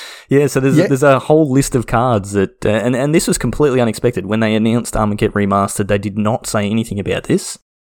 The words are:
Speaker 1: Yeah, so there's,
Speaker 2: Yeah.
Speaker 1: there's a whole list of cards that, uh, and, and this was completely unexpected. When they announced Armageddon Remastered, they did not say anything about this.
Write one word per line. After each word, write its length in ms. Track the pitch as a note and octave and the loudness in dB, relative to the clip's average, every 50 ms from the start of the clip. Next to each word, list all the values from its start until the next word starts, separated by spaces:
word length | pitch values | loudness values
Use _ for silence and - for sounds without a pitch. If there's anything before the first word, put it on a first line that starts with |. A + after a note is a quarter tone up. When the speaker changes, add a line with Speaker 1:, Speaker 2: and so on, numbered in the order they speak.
| - - - - - _ | -18 -18 -20 -20 -4 _
Speaker 1:
Yeah, 160 | C3+ C#3 D3 C#3 | 2 2 2 2
so 120 | - C#3+ | 0 0
there's, 180 | C3 C#3 C3+ D3 | 0 2 2 2
Speaker 2:
Yeah. 100 | F3+ G3+ | 2 2
Speaker 1:
there's 160 | - - D3 | 2 2 4
a 140 | C#3+ C3+ B2+ | 4 4 2
whole 300 | - - D3+ D#3 D#3+ C#3 | 2 2 2 2 4 4
list 220 | B2+ C3+ C3+ - - | 2 2 2 2 -2
of 120 | B2+ A2 - | -2 -2 0
cards 460 | - A2+ A#2+ C3 A#2+ G#2 F#2+ G2+ G2+ | 0 0 2 2 0 0 0 0 0
that, 300 | G2+ F#2+ - - _ - | 0 0 0 -2 _ -2
uh, 40 | - | 0
and, 260 | G#2 A2 G#2 B2 C3 | 0 0 0 0 0
and 200 | A#2+ C3+ D3 D3+ | 0 0 0 2
this 120 | E3 - - | 0 2 0
was 100 | F#3 - | 0 0
completely 420 | - B2 A2 - D3+ D3 B2 C3 | -2 -2 0 0 0 2 2 2
unexpected. 440 | A#2+ A2+ G#2+ - - A#2+ A#2+ F#2+ F#2 F#2+ | 0 0 -2 0 -2 -2 -2 -2 -4 -4
When 140 | G#2+ A2 | -2 0
they 120 | A2+ G#2+ A2 | 0 0 2
announced 420 | A2 A2 A2+ A2+ A#2+ A#2 - - | 2 2 2 0 0 -2 -2 -2
Armageddon 380 | G#2+ G#2+ G#2 G#2 G#2+ A2+ G#2 - | -2 -2 -2 0 0 -2 -2 0
Remastered, 540 | G#2 G2+ G2 G2 G2+ G2 G2+ - - G#2 F#2+ | -2 0 0 2 0 0 0 -2 -4 -2 -2
they 100 | G#2 G2+ | -2 -2
did 200 | G2 G#2+ F#2 G#2+ | -2 -4 -4 -2
not 280 | G#2 G#2+ A#2 B2+ - | -2 -2 -2 -2 -4
say 240 | - - A2 G#2 G2+ | -4 -4 -2 -2 0
anything 300 | G#2+ A2+ A2 - - G2+ | 0 -2 -2 -2 -6 -6
about 240 | F#2+ - F#2+ - - | -4 -4 -4 -4 -2
this. 340 | - C3+ G3 - - - - _ _ _ _ _ | 0 -2 -2 -2 -6 -12 -16 _ _ _ _ _